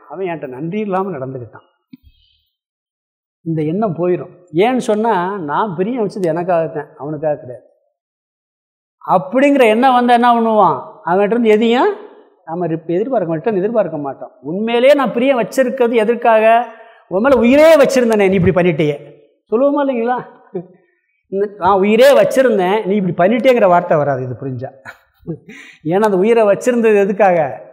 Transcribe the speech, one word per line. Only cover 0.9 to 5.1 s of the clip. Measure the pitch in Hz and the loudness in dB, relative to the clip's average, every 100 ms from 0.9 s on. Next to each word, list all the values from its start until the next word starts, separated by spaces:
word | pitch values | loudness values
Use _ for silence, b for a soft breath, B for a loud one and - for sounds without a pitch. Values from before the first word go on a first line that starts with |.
| 185 196 | -4 -4
நடந்துக்கிட்டான். | 151 131 131 117 - _ _ _ - _ _ _ _ _ _ _ _ _ _ _ _ _ _ | -8 -10 -12 -14 -20 _ _ _ -20 _ _ _ _ _ _ _ _ _ _ _ _ _ _
இந்த | 165 160 | -8 -6
எண்ணம் | 151 180 220 151 | -4 -4 -4 -4
போயிடும். | 180 175 135 - _ 156 | -4 -4 -6 -20 _ 0
ஏன்னு | 220 254 | 0 0
சொன்னா, | - 214 226 | -2 -2 0